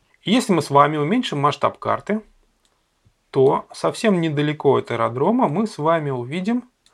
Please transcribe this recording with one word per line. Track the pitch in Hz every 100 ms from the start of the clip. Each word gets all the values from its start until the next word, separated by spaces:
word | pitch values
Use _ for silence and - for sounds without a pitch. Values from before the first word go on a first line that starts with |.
| _ _
И | -
если | 240 -
мы | 170
с | 143
вами | 139 143 156
уменьшим | 147 247 247 147
масштаб | 143 - 110 -
карты, | 110 107 - 214 - _ _ _ _ _ _ _ _ _ _
то | 135 131 165 -
совсем | - 165 151 220 180
недалеко | 165 147 147 151 143 120
от | -
аэродрома | 117 117 120 160 247 196
мы | 156 220
с | -
вами | 151 165 143
увидим | 135 123 175 190 240 - _ _